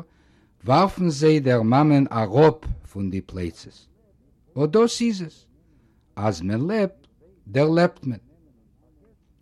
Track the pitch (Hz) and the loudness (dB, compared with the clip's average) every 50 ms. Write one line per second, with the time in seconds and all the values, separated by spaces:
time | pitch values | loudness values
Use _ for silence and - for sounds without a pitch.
0 | 165 _ _ _ _ _ _ _ _ _ _ _ - - 131 156 190 196 - - | -6 _ _ _ _ _ _ _ _ _ _ _ -2 0 2 2 2 2 0 -2
1 | 185 175 151 135 151 156 156 156 139 131 123 120 110 110 120 135 151 156 147 139 | -2 -2 -2 2 2 2 2 2 2 2 0 2 2 2 2 2 4 4 4 2
2 | 139 - - 113 110 98 101 131 156 160 - - - - - - - - - 95 | 2 0 -2 -4 -4 0 2 4 4 4 4 2 -8 -10 -10 -10 -12 -16 -10 -8
3 | 98 95 95 95 90 - - 92 90 85 - - - 76 _ - _ _ _ _ | -8 -6 -6 -8 -8 -10 -12 -10 -8 -10 -10 -12 -20 -20 _ -20 _ _ _ _
4 | _ _ _ _ _ _ _ _ _ _ _ 135 143 151 151 220 226 233 - - | _ _ _ _ _ _ _ _ _ _ _ -4 -4 0 2 2 2 2 0 -2
5 | 233 233 220 190 175 156 - _ _ _ _ _ _ _ _ _ _ _ _ _ | -4 -4 -4 -4 -8 -12 -14 _ _ _ _ _ _ _ _ _ _ _ _ _
6 | _ _ _ - 101 110 101 82 87 95 104 113 135 170 214 220 202 185 - _ | _ _ _ -4 -4 -4 -4 -4 -6 -6 -4 -4 -4 -4 -2 -2 -4 -4 -6 _
7 | _ _ _ _ _ _ _ _ _ - 101 131 143 156 165 170 175 175 - - | _ _ _ _ _ _ _ _ _ -6 -2 0 0 2 2 2 2 0 -2 -6
8 | - 135 117 98 _ _ _ _ _ _ _ _ _ _ _ _ _ _ _ _ | -10 -10 -10 -10 _ _ _ _ _ _ _ _ _ _ _ _ _ _ _ _
9 | _ _ _ _ _ _ _ _ | _ _ _ _ _ _ _ _